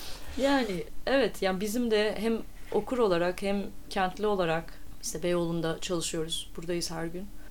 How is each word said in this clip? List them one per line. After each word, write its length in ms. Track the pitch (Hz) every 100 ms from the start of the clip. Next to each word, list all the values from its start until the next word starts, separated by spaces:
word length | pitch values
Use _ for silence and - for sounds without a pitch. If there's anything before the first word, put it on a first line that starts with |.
| - - - -
Yani 420 | 269 277 226 180 - - -
evet, 340 | 269 208 -
yani 200 | 190 185
bizim 300 | 214 233 233
de 240 | 214 214 190
hem 180 | 226 226 - - -
okur 260 | 208 208 247
olarak 440 | 214 170 175 180
hem 220 | 196 202 196 - -
kentli 380 | 202 185 180 208
olarak, 460 | 202 170 160 165 - - -
işte 200 | - 156
Beyoğlu'nda 540 | 175 175 170 170 160 156
çalışıyoruz, 720 | - 170 160 170 156 - - -
buradayız 340 | 165 175 170
her 140 | 165 165
gün. 220 | 175 202 - -